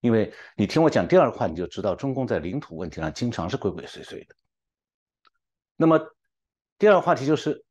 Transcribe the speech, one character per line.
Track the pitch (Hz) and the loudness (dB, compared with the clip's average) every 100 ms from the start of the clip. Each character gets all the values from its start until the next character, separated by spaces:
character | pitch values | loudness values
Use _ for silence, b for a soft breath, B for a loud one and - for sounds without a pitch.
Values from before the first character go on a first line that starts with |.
因 | 127 | 2
为 | 113 101 B B - | 2 0 B B -4
你 | 139 | -2
听 | 156 | 2
我 | 160 | 2
讲 | 131 90 | 2 4
第 | 180 | 4
二 | 139 | 4
个 | - | 0
话， | 107 | -6
你 | |
就 | 80 87 | -4 -8
知 | - | -4
道 | 98 | -4
中 | 87 139 | -4 -4
共 | 127 123 | -4 -4
在 | 95 | -4
领 | 80 120 | -4 -8
土 | - 82 | -10 -12
问 | 92 | -10
题 | - | -8
上 | 80 | -8
经 | - 120 | -6 -6
常 | 110 85 | -4 -6
是 | 131 | -4
鬼 | 101 | -6
鬼 | - - | -6 -14
祟 | - | -18
祟 | 80 - - | -16 -18 -20
的。 | _ _ _ _ _ _ _ _ _ _ _ _ _ _ _ | _ _ _ _ _ _ _ _ _ _ _ _ _ _ _
那 | 160 | 4
么 | 160 - _ _ _ _ _ _ _ | 4 0 _ _ _ _ _ _ _
第 | 208 | 4
二 | |
个 | 190 | 6
话 | 175 | 4
题 | 147 | 0
就 | 135 151 | 0 0
是 | 156 143 _ | -2 -6 _